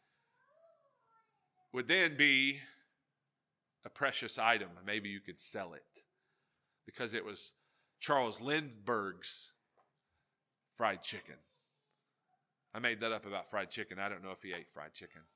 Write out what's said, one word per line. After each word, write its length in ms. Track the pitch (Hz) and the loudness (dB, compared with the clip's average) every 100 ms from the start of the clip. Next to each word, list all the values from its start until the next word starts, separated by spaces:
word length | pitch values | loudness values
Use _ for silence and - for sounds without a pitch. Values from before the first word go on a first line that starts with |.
| _ _ _ _ _ 622 659 640 _ _ _ 453 _ _ _ _ _ | _ _ _ _ _ _ -20 _ _ _ _ _ _ _ _ _ _
would 160 | 123 123 | -4 2
then 260 | 185 170 | 4 4
be 460 | 143 147 135 135 139 - - _ _ _ _ _ _ _ _ _ _ | 6 8 8 6 2 -6 -20 _ _ _ _ _ _ _ _ _ _
a 60 | - | -16
precious 480 | - 139 - 113 - | -2 0 0 -4 2
item. 320 | 113 113 92 85 | 4 4 2 -10
Maybe 240 | 95 107 101 | -4 -4 -4
you 120 | 101 | -8
could 200 | - 90 | -10 -10
sell 320 | - 107 90 | -8 -6 -8
it, 320 | 76 - - - _ _ _ _ _ _ _ | -12 -20 -20 -20 _ _ _ _ _ _ _
because 300 | - - 120 | -14 -6 -2
it 100 | 110 | -2
was 280 | 98 95 - - _ _ _ - | -4 -8 -10 -12 _ _ _ -6
Charles 440 | - 143 120 101 | 2 4 4 0
Lindbergh's 1080 | 123 156 147 110 104 113 98 90 - - - _ _ _ _ _ _ _ _ _ _ _ _ | 0 0 -2 -6 -2 0 -2 -6 -8 -8 -10 _ _ _ _ _ _ _ _ _ _ _ _
fried 260 | - 110 95 | 0 0 0
chicken. 360 | - 98 - 69 _ _ _ _ _ _ _ _ _ _ _ _ _ | -4 -8 -10 -20 _ _ _ _ _ _ _ _ _ _ _ _ _
I 40 | 110 | 0
made 220 | 120 110 | 0 2
that 120 | 113 | 0
up 140 | 110 101 | -2 -4
about 240 | 98 - | -6 -4
fried 200 | 104 95 | -4 -4
chicken. 280 | - 104 92 | -4 -6 -4
I 100 | 101 | -4
don't 160 | 95 | -4
know 60 | 95 | -10
if 120 | 92 | -10
he 120 | 98 | -8
ate 160 | 87 82 | -10 -10
fried 220 | - 76 | -14 -14
chicken. 260 | - 95 82 78 | -14 -16 -20 -20